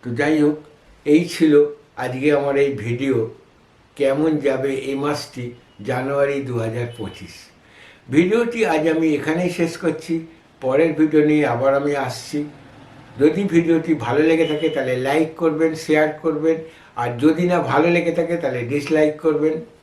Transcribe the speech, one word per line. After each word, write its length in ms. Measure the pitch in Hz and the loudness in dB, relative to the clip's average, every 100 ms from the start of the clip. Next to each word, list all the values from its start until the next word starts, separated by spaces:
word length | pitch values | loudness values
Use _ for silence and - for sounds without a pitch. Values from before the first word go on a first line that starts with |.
তো 120 | 123 | -8
যাই 240 | 117 143 156 | -2 0 4
হোক, 140 | 147 151 - - _ - - | 2 0 -10 -20 _ -12 2
এই 160 | 151 170 | 2 2
ছিল 240 | - 160 147 147 - _ - | 0 4 6 4 0 _ -10
আজকে 320 | 127 127 147 | -8 -2 0
আমার 240 | 143 143 139 | 2 0 0
এই 140 | 139 | 0
ভিডিও, 440 | 117 107 120 135 120 107 - - _ _ _ _ - | -2 -6 -4 0 0 -2 -8 -20 _ _ _ _ -2
কেমন 340 | 139 135 160 151 | 0 2 0 0
যাবে 320 | 139 131 139 | 0 -2 -2
এই 200 | 131 131 | -4 -4
মাসটি 500 | 135 147 147 - 127 120 - _ _ | -4 -4 -4 -8 -12 -12 -12 _ _
জানুয়ারি 540 | 104 127 135 143 143 143 | -6 -4 -2 0 0 0
দু 120 | 123 120 | -4 -4
হাজার 280 | 113 120 117 - | -4 -4 -8 -8
পঁচিশ। 360 | 101 - 95 - - _ _ - - - - | -12 -12 -18 -20 -20 _ _ -20 -20 -20 -2
ভিডিওটি 500 | 135 180 220 233 233 196 | 2 2 2 0 0 0
আজ 160 | 156 160 | 0 0
আমি 200 | 160 160 | 0 0
এখানেই 360 | 143 156 160 180 | 0 -2 -2 -2
শেষ 220 | 175 165 - | -2 -4 -2
করছি। 380 | 170 151 - 165 160 - _ _ | -4 -4 -6 -6 -6 -20 _ _
পরের 320 | 131 139 165 | -2 2 2
ভিডিও 300 | 151 156 151 | 2 2 4
নিয়ে 200 | 151 151 139 | 4 2 2
আবার 280 | 120 135 | 0 2
আমি 220 | 139 143 143 | 2 0 -2
আসছি। 420 | 127 - - 147 147 - - - - - - - | -4 -8 -8 -8 -8 -12 -20 -20 -20 -20 -20 2
যদি 220 | 147 156 | 2 4
ভিডিওটি 500 | 202 170 160 160 156 | 2 2 4 0 2
ভালো 280 | 156 117 139 | -2 0 2
লেগে 240 | 160 160 151 | 4 4 2
থাকে 220 | 151 160 | 0 -2
তাহলে 280 | 139 131 127 | -2 -2 -2
লাইক 320 | 131 151 160 - | 0 0 0 0
করবেন, 380 | 165 151 160 | -2 2 0
শেয়ার 340 | 156 - 151 156 151 | -2 -2 2 2 0
করবেন, 340 | 165 151 160 160 - - - - | -4 0 0 -2 -4 -20 -16 -6
আর 220 | 123 120 | -6 2
যদি 260 | 147 160 180 | 2 2 2
না 120 | 180 | 0
ভালো 280 | 127 135 165 | 0 2 2
লেগে 220 | 175 165 | 2 0
থাকে 240 | 165 165 170 | -2 -2 -2
তাহলে 240 | 143 123 | -2 -4
ডিসলাইক 520 | 117 147 143 156 151 151 | -4 -4 0 2 2 2
করবেন। 340 | 160 147 156 156 - - | 0 2 0 -2 -10 -20